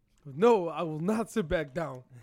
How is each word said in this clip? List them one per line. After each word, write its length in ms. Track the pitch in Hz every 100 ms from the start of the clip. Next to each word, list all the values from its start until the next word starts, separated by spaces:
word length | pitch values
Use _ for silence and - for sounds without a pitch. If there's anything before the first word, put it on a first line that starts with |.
| _ _ 143
No, 440 | 135 233 220 165
I 120 | 151
will 180 | 170 156
not 300 | 175 220 -
sit 180 | 226 151
back 260 | 175 143
down. 300 | 175 147 127 - 123